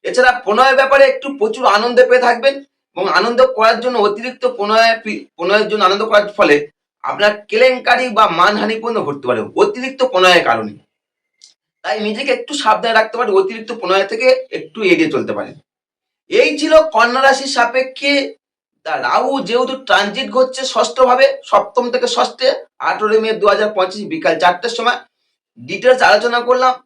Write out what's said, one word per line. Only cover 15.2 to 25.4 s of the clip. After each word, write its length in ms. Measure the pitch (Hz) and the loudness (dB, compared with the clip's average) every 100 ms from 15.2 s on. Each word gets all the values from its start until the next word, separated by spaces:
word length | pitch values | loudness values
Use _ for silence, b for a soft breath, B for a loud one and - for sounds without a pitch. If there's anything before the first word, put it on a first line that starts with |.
| 110 104 | -6 -8
পারেন। 180 | 92 - _ _ _ _ _ _ _ | -10 -16 _ _ _ _ _ _ _
এই 180 | 214 302 285 | 0 0 -2
ছিল 140 | 311 311 311 247 | 4 4 4 0
কন্যা 260 | 240 254 | 0 2
রাশির 320 | 269 262 269 247 | 2 2 -2 -2
সাপেক্ষে 580 | 233 254 262 - 285 285 - - _ _ _ _ 156 | 0 -2 -4 -4 -2 -2 -2 -12 _ _ _ _ -8
তা 80 | 143 123 | -4 0
রাহু 240 | 190 262 269 180 | 0 0 -4 -2
যেহেতু 280 | 240 254 254 - | -2 -2 -6 -2
ট্রানজিট 400 | 190 202 254 214 247 | 0 0 -6 -4 -2
ঘটছে 260 | 254 262 262 | -2 -2 -6
ষষ্ঠ 240 | 226 - - 254 | -2 -2 2 2
ভাবে, 160 | 254 277 - - | 6 2 2 -2
সপ্তম 320 | 202 - 247 240 | -2 0 -4 -2
থেকে 140 | 240 240 254 | -4 -2 -2
ষষ্ঠে, 320 | 254 - 254 - - _ 151 | -4 -2 -2 -2 -12 _ -6
আঠারোই 300 | 185 214 220 | -4 0 0
মে 60 | 220 185 | 0 0
দু 40 | 202 | 2
হাজার 180 | 202 208 190 | 2 0 -2
পঁচিশ 260 | 185 208 180 | -4 -4 -10
বিকাল 220 | 160 175 160 | -4 -2 2
চারটের 320 | 175 175 233 233 | 0 0 -6 -4
সময় 220 | 226 - - _ _ _ | -4 -4 -10 _ _ _